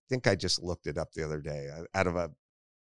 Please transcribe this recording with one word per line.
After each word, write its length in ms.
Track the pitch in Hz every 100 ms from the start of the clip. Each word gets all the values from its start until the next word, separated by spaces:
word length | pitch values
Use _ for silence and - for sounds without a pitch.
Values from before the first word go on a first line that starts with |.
| -
think 180 | 127 120
I 80 | 95
just 260 | 92 -
looked 240 | 87 85 78
it 120 | 73
up 140 | 78
the 120 | -
other 160 | 78 76
day. 280 | 73 73 71
I, 280 | 78 87 95
out 80 | 90
of 100 | 87
a 140 | 85 - _ _ _ _ _